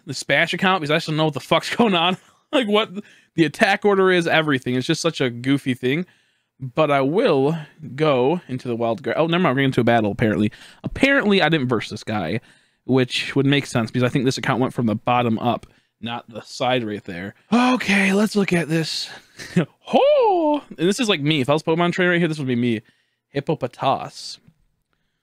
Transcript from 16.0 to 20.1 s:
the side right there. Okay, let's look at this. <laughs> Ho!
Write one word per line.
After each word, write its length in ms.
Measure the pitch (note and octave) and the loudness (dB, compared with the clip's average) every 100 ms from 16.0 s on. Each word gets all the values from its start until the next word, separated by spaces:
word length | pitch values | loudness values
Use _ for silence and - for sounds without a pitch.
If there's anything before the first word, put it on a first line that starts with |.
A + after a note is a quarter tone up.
| A2+ A#2+ - | -10 -10 -12
the 100 | G#2+ | -18
side 440 | - - B2+ B2+ A2 | -16 -4 -2 -2 -2
right 180 | G#2 | -8
there. 320 | - F2 F#2+ - _ | -10 -10 -12 -14 _
Okay, 600 | A#3 B3 B3+ - G3 G3 | 2 2 0 0 2 2
let's 240 | G3 G#3+ G#3 | 2 2 0
look 160 | G3 | 0
at 160 | F3 D3 | 0 0
this. 400 | E3 D#3 - - - - - - - | -2 -2 -6 -10 -14 -20 -20 -4 -2
<laughs> 40 | D3+ _ | -2 _
Ho! 840 | - C4 C#5 | -2 2 4